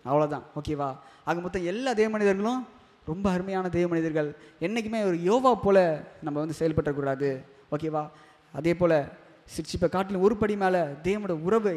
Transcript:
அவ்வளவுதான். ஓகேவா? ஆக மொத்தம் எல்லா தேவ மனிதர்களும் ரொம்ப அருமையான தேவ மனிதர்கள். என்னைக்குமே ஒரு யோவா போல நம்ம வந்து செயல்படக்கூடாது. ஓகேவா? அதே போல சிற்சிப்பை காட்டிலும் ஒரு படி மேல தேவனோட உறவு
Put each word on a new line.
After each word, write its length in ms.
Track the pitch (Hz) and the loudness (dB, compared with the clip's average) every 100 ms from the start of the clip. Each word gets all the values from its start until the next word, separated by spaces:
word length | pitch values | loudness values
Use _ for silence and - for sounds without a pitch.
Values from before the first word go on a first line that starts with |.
அவ்வளவுதான். 400 | 120 147 151 139 - 151 | 0 2 2 -2 -8 -10
ஓகேவா? 300 | 147 143 139 131 - - | -6 -4 -4 -8 -16 -12
ஆக 140 | - 170 | -4 -4
மொத்தம் 280 | 175 185 170 | -2 -4 -4
எல்லா 200 | 208 269 | -4 -2
தேவ 180 | 214 220 | 0 0
மனிதர்களும் 560 | 214 202 190 220 254 240 - - _ - | 2 2 2 0 -2 -6 -16 -20 _ -8
ரொம்ப 200 | 170 202 | -2 0
அருமையான 380 | 180 190 190 185 | 0 -2 -4 -2
தேவ 180 | 170 175 | 0 2
மனிதர்கள். 400 | 165 160 156 147 - - - | 0 0 0 -2 -6 -18 -6
என்னைக்குமே 400 | 170 233 214 226 | -4 -4 -4 -2
ஒரு 120 | 202 170 175 | 0 0 2
யோவா 240 | 247 254 220 | 4 4 2
போல 160 | 202 190 175 151 - - | 4 6 4 0 -8 -10
நம்ம 140 | 151 147 | -6 -4
வந்து 180 | 160 147 | -4 -2
செயல்படக்கூடாது. 680 | 160 156 151 143 139 135 139 131 - - - 151 | 0 0 -2 -2 -2 0 -2 -4 -10 -20 -8 -6
ஓகேவா? 280 | 156 151 151 - - _ _ - | -2 -4 -6 -14 -20 _ _ -4
அதே 140 | 165 170 | -2 2
போல 140 | 175 156 143 - - - - | 4 4 0 -10 -20 -20 -12
சிற்சிப்பை 360 | - 156 175 175 | -10 -6 -2 0
காட்டிலும் 360 | 185 196 190 196 | 0 -2 2 2
ஒரு 80 | 220 | 4
படி 180 | 214 208 | 0 0
மேல 140 | 190 180 151 143 | 2 2 0 -2
தேவனோட 320 | 175 208 196 160 170 | -2 -2 -2 -4 2
உறவு 240 | 226 208 | 2 2